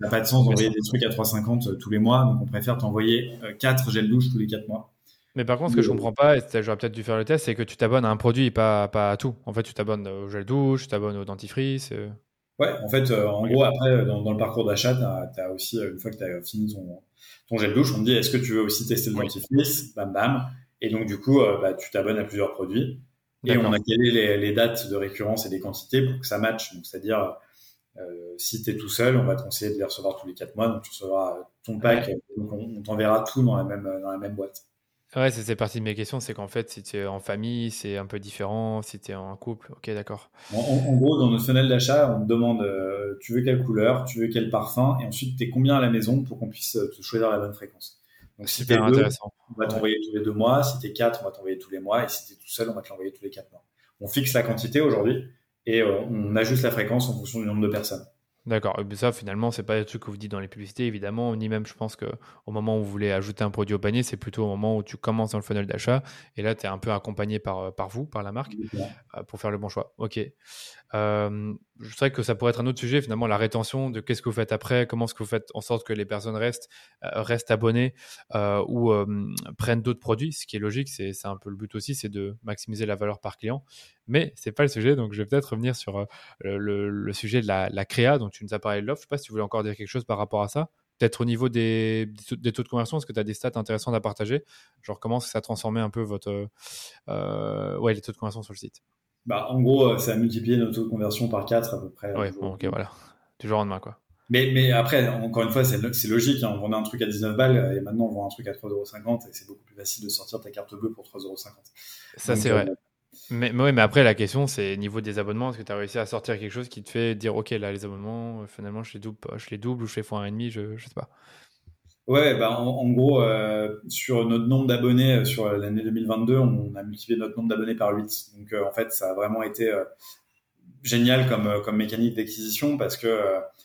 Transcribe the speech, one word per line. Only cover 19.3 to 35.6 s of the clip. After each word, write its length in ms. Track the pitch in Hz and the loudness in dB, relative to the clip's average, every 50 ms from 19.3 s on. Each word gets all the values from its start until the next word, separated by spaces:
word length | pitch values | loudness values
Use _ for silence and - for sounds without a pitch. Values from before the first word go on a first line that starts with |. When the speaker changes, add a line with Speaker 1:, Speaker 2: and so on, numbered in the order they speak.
| - 92 - - 131 139 151 135 - - - - - | -4 -8 -4 2 4 4 4 4 0 -4 -4 -6 -8
Speaker 1:
Bam, 160 | 107 101 98 | -6 -6 -2
bam. 360 | 95 98 107 127 135 131 127 - - - - _ _ - | 0 2 2 2 2 2 -2 -4 -10 -14 -20 _ _ -6
Et 100 | 117 110 | -4 -2
donc, 180 | 110 113 113 107 | 0 0 -2 -2
du 120 | 101 101 | -4 -2
coup, 200 | - 131 135 139 | 2 6 6 8
euh, 200 | 120 104 101 - | 8 6 4 2
bah, 140 | 95 95 92 | 2 0 0
tu 160 | - - - | -2 -6 -4
t'abonnes 300 | - 101 95 104 110 107 | -2 0 0 0 0 -2
à 40 | 101 | -2
plusieurs 300 | - 98 101 98 - - | -4 -2 -2 -2 -2 -2
produits. 480 | - 95 92 98 117 139 131 - - - _ _ _ _ _ _ _ - | -4 -4 -2 0 0 0 -2 -4 -10 -14 _ _ _ _ _ _ _ 0
Et 60 | 123 | 2
Speaker 2:
D'accord. 160 | 123 117 113 107 | 4 4 6 4
Speaker 1:
on 60 | 104 | 2
a 60 | 104 | 2
calé 320 | 104 113 113 117 123 120 | 2 2 2 4 4 6
les, 260 | 117 113 107 104 101 101 | 6 4 4 4 4 2
les 160 | 104 104 104 | 2 2 4
dates 360 | 113 117 117 113 - 98 95 | 4 4 2 2 -2 -6 -4
de 60 | 98 | -4
récurrence 520 | 101 101 98 95 - 107 104 110 113 - - | -2 -4 -4 -6 -6 -4 -2 -2 -2 -2 -4
et 20 | |
les 100 | 95 92 | -6 -6
quantités 440 | 92 98 98 - - - - 131 135 | -6 -6 -10 -10 -6 0 2 2 2
pour 160 | 127 127 131 | 2 0 -4
que 80 | - - | -6 -4
ça 100 | 107 98 | -2 0
matche. 380 | 107 113 117 117 - - - | 0 0 -2 -2 -6 -10 -12
Donc, 100 | 87 82 | -16 -16
c'est-à-dire, 500 | - - 92 98 107 110 107 98 90 87 - _ _ _ _ _ - _ _ _ _ - 95 | -12 -12 -8 -4 -2 0 0 0 -2 -6 -10 _ _ _ _ _ -20 _ _ _ _ -18 -16
euh, 40 | 92 90 87 87 87 87 87 87 | -14 -14 -14 -14 -14 -14 -12 -8
si 240 | - - - 110 | -6 -6 -6 -6
t'es 160 | 107 110 104 - | -4 -4 -4 -4
tout 120 | 107 104 | -4 -6
seul, 280 | - - 131 127 131 127 | -2 2 4 4 6 4
on 80 | 127 | 4
va 100 | - - | 2 0
te 60 | - | -2
conseiller 320 | - 98 - - 107 107 104 | -2 -6 -6 -6 -4 -4 -4
de 40 | 101 | -4
les 40 | 98 | -4
recevoir 340 | 95 - - 95 98 95 - | -6 -6 -4 -4 -4 -4 -4
tous 100 | - 92 | -8 -14
les 80 | 90 | -12
quatre 200 | - 92 87 - | -12 -12 -10 -4
mois. 120 | 107 110 117 | -2 -2 0
Donc, 160 | 113 110 107 | -2 -4 -8
tu 80 | - | -14
recevras 440 | - - 95 95 95 95 95 90 87 90 90 _ _ _ - | -16 -10 -6 -2 0 0 0 -2 -4 -8 -10 _ _ _ -12
ton 160 | - 110 107 | -10 -6 0
pack. 280 | 107 117 117 - - - | 4 4 4 4 2 -2
Speaker 2:
Ouais. 100 | 95 90 - - 104 107 | -4 -6 -8 -10 -8 -8
Speaker 1:
Donc, 160 | 104 104 104 | -6 -6 -6
on, 240 | 104 113 117 113 104 | -8 -8 -8 -10 -10
on 40 | 101 | -6
t'enverra 400 | 107 107 104 107 107 110 113 - | -4 0 2 4 4 4 4 2
tout 200 | - - 131 127 | 0 2 4 4
dans 120 | 120 104 | 4 4
la 80 | 98 95 | 4 0
même, 260 | 98 101 101 98 98 95 95 95 | -2 -4 -6 -6 -6 -6 -6 -6
dans 80 | 98 | -6
la 80 | 95 95 | -8 -8
même 160 | 101 101 104 | -8 -8 -8
boîte. 300 | 101 98 98 - - _ _ _ _ _ _ _ _ _ _ - | -8 -8 -10 -10 -18 _ _ _ _ _ _ _ _ _ _ -2
Speaker 2:
Ouais, 160 | 131 131 131 | 0 2 2
c'est, 100 | 120 117 | 0 -2
c'est 140 | 107 107 113 | -4 -4 -2
partie 240 | - | -2